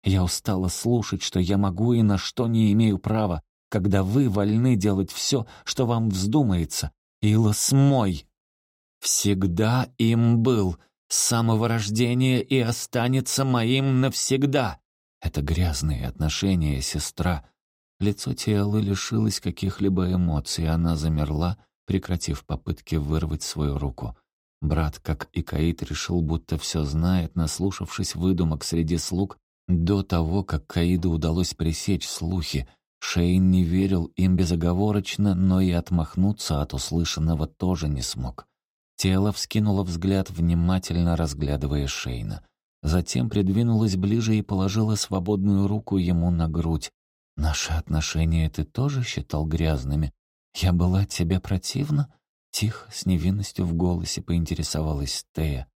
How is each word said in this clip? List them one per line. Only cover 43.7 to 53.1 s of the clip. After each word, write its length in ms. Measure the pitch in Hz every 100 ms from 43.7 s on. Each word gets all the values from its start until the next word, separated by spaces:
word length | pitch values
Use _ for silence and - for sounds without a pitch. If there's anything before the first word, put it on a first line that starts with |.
| 113 110 92
ближе 400 | 98 113 113 107
и 60 |
положила 520 | 98 98 95 104 110
свободную 720 | 104 - 95 90 101 98 98 98
руку 300 | 104 - 98
ему 340 | 90 87 87
на 180 | 85 80
грудь. 420 | 80 80 80 - _ _ _ _ -
"Наши 360 | 76 73 -
отношения 760 | 82 - 78 78 80 82 82 80
ты 140 | -
тоже 380 | 76 - 139 135
считал 440 | 123 - - 76 78
грязными? 680 | 80 80 73 65 73 76 _ _ _ _
Я 180 | - 90
была 320 | 87 87 95
тебе 360 | 101 - 85 92
противна?" 720 | - 95 - 131 147 147 143 _ _ _ _
Тихо, 380 | - 107 - -
с 120 | -
невинностью 640 | -